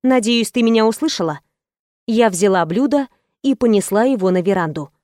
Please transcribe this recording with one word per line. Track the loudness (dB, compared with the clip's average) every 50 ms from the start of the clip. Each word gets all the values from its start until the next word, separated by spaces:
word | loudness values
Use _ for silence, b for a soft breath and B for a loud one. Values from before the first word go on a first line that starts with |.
Надеюсь, | 2 2 2 2 2 0 0 0 -2 -2
ты | _ 0
меня | 0 2 2 2 2
услышала?» | 0 0 -2 -4 -4 -4 -4 -4 -4 -6 -8 _ _ _ _ _ _ _ _ _ _ _ _ _
Я | -4 0 2 2 2
взяла | 2 0 0 2 2 0 0
блюдо | 0 -2 -2 0 0 0 -2 -2 -4 _ _ _ _ _ _
и | -2 -2 -2
понесла | 0 2 2 2 2 0 0 0 0 2
его | 2 0 0 0 0
на | 0 0
веранду. | 0 0 0 0 -2 -4 -6 -8 -12 -12 _ _